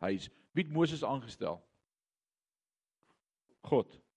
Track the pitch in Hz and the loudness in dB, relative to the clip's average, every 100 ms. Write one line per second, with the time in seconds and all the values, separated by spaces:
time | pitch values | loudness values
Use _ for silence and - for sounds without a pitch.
0 | 90 98 92 - _ - 160 151 165 156 | -2 -2 -4 -16 _ -2 0 2 2 2
1 | 139 135 117 - 82 85 - _ _ _ | -2 -2 -4 -6 -4 -4 -10 _ _ _
2 | _ _ _ _ _ _ _ _ _ _ | _ _ _ _ _ _ _ _ _ _
3 | _ _ _ _ _ _ - 139 - - | _ _ _ _ _ _ 0 2 2 -4
4 | _ | _